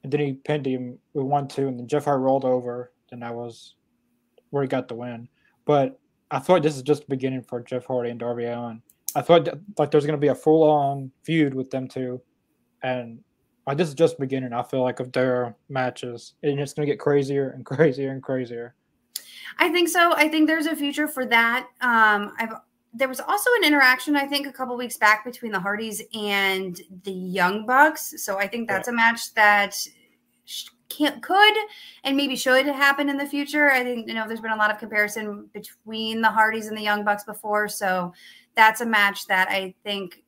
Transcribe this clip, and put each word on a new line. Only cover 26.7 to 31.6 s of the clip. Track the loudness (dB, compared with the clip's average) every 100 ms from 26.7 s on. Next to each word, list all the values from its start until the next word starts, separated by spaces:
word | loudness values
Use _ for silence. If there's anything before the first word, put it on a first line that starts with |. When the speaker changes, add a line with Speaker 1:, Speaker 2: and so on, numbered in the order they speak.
| -10 -16 -14
Speaker 2:
the | -10
Young | -10 -6 0 0 0 2
Bucks. | 6 4 4 -12 -10
So | -6 -4
I | -4
think | -4 -2
that's | -2 -2
Speaker 1:
Yeah. |
Speaker 2:
a | 2
match | 2 2 -4
that | 6 6 6 2 -4 -10 _ _ _ _ _
sh-, | -16 -14 -14 _ _
can, | -2 -2 -2
could | 0 6 6 4